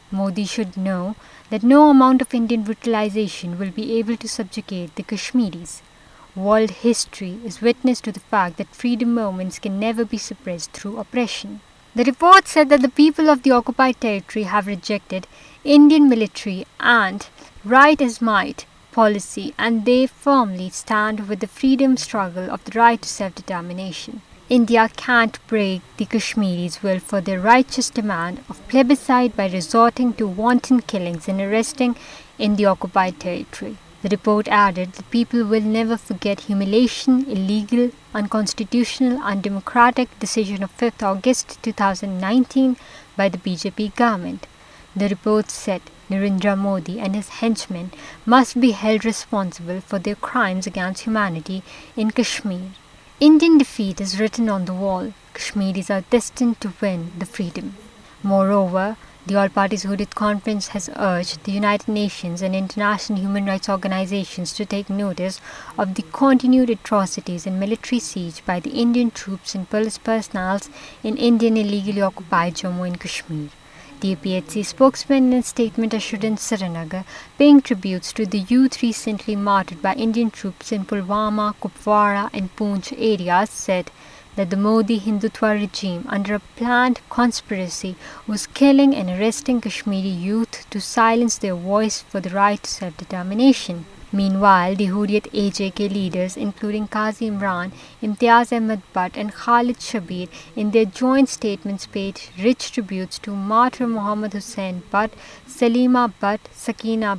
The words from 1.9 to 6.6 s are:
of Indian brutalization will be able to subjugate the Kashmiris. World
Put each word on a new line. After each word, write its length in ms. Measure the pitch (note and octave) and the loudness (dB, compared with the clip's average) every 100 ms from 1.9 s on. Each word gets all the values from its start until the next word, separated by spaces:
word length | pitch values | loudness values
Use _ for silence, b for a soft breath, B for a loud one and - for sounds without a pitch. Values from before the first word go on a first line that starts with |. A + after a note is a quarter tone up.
| C4+ C4 C4 | 8 8 6
of 100 | B3+ B3 | 2 -2
Indian 260 | A3+ A#3 | 0 -2
brutalization 960 | G#3 A3 A#3+ A3 G#3+ G#3+ G3+ - F3 F3 | -2 -4 -2 -2 -2 -2 -4 -4 -8 -6
will 140 | G3 | -6
be 260 | F3+ G#3+ A3+ | -6 -4 -2
able 200 | A3 A3+ | -2 -4
to 120 | A3+ | -6
subjugate 640 | - F#3+ A3 - F#3 E3+ | -8 -8 -10 -10 -8 -10
the 80 | - | -10
Kashmiris. 800 | - G3+ - B3+ G3+ E3+ F3+ - - b b b b F#3+ | -8 -8 -2 0 0 -4 -14 -18 -20 b b b b -4
World 360 | G3+ A3 | 2 4